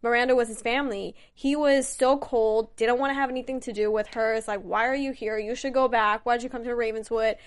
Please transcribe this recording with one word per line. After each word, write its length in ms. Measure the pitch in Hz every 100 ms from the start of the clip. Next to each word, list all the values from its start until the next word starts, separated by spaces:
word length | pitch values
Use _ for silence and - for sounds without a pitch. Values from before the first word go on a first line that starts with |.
Miranda 320 | 233 240 254 254
was 120 | 233
his 120 | 214
family, 540 | 233 254 277 202 180 - -
he 220 | _ 269 294
was 320 | 294 277 262
so 300 | - 254 277
cold, 560 | - 233 220 220 220 -
didn't 220 | 226 247
wanna 160 | 277
have 160 | 277 262
anything 300 | 254 247 262
to 120 | 254
do 180 | 208 214
with 180 | 220 208
her. 260 | 233 220
It's 120 | 220 220
like, 140 | 202
"Why 260 | 185 208 247
are 80 |
you 180 | 269 269
here? 260 | 254 214 214
You 160 | 214
should 180 | 240 269
go 160 | 262 262
back. 340 | 233 214 214
Why'd 180 | 247 240
you 80 | 254
come 140 | 247
to 100 | 240
Ravenswood?" 600 | 240 226 220 220 226 220 214